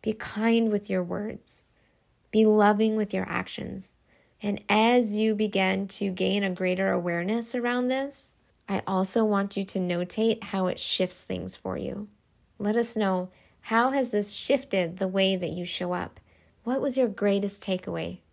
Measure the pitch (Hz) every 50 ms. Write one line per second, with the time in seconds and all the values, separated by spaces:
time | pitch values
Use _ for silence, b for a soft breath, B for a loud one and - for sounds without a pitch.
0 | - 220 214 220 - - - 208 220 233 226 233 233 226 208 202 202 - 196 185
1 | 180 175 180 - 208 220 - - _ - - - _ _ _ _ _ _ _ _
2 | _ _ _ _ _ _ - 214 220 214 214 214 208 208 214 202 220 220 214 214
3 | 208 202 - 190 190 - - - 180 - - - - - - 190 185 - - _
4 | b b b b b b b b - 202 202 202 - - 202 214 220 233 247 247
5 | 240 214 202 208 220 220 214 208 220 208 - 196 190 190 190 190 196 190 - -
6 | 202 196 185 185 190 190 190 202 202 190 180 - 185 180 185 185 190 190 185 185
7 | 175 175 170 170 175 190 220 233 233 - - 247 233 240 247 247 247 247 254 262
8 | 269 285 277 - - - _ _ _ _ _ _ _ - 196 - - - 196 185
9 | 190 190 - 233 220 214 208 196 196 202 - 196 196 190 - 190 180 180 175 170
10 | 180 180 - - 220 226 220 226 - - - 196 185 180 - - - - - -
11 | 185 185 - - - - 190 180 - 185 - - _ 190 185 - - - - 202
12 | 214 208 _ _ _ _ _ _ _ _ _ _ 202 208 214 240 233 233 - 220
13 | 208 196 185 180 180 185 b b b b b b _ - 220 226 240 262 269 277
14 | 262 233 220 208 202 202 - - - - 277 269 269 - - 190 180 165 180 185
15 | 196 185 185 196 190 190 190 185 180 160 - 180 175 180 - - 180 175 180 180
16 | - - - - b b b b b b b b _ 233 254 269 - 285 247 254
17 | 254 220 196 - 208 202 196 202 196 196 - - - - 190 180 - - 170 170
18 | 160 170 180 185 _ _